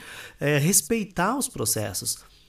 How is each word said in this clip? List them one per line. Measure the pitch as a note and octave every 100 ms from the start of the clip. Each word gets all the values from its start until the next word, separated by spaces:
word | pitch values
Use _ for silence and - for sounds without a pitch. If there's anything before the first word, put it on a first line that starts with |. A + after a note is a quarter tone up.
| - - - -
é, | C#3+ D3
respeitar | D3+ G3 - A#3 G3+ - F#3 C4+
os | -
processos. | - A2+ A2 G#2 G2 - - - -